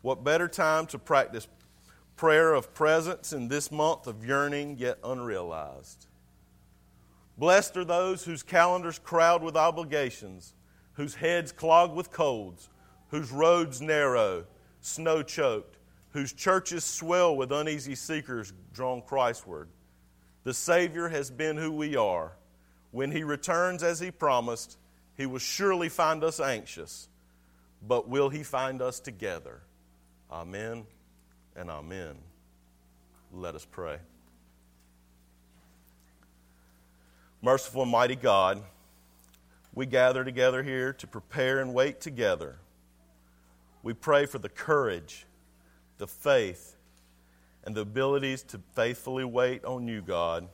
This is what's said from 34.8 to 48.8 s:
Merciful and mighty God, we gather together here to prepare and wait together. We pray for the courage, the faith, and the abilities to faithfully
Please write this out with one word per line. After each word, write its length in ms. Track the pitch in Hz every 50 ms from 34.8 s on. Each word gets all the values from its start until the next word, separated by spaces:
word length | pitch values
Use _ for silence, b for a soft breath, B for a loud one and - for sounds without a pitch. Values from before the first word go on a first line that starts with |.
| _ _ _ _ _ _ _ _ _ _ _ _ _ _ _ _ _ _ _ _ _ _ _ _ _ _ _ _ _ _ _ b b b b b b b b b b b b b b b b b b b b b
Merciful 400 | - 123 131 131 - - 110 131
and 80 | 131 120
mighty 260 | 117 117 123 120 131
God, 460 | 131 120 123 101 98 95 92 98 101 104 95 b b b b b b b b b b b _ _ _ _ _ _ _ _ _ -
we 140 | 127 131
gather 360 | 131 127 127 127 127 131 131 127
together 380 | 131 127 123 127 131 127 127
here 320 | 135 139 131 131 127 135 135
to 140 | - -
prepare 520 | - - 107 - _ - 151 131 131 135 135
and 140 | 135 127 123
wait 260 | 127 131 147 139 -
together. 600 | - 165 139 120 117 101 90 76 80 69 64 - - _ _ _ _ _ _ _ _ _ _ b b b b b b b b b b b b _
We 120 | - 104 117
pray 340 | - - 156 147 143 143
for 100 | 139 -
the 100 | 131 -
courage, 800 | 104 - - - - 156 147 135 113 92 85 80 73 - - - _ _ _ _ _ _ b b b b b b b b
the 80 | _ 101
faith, 720 | 95 - - - 147 139 127 110 95 87 - - - - _ b b b b b b b b b b b b b b b b b
and 100 | - 107
the 80 | 107
abilities 600 | 107 104 107 131 135 135 143 143 135 135 131 131 -
to 160 | - - 101 - _ _
faithfully 500 | -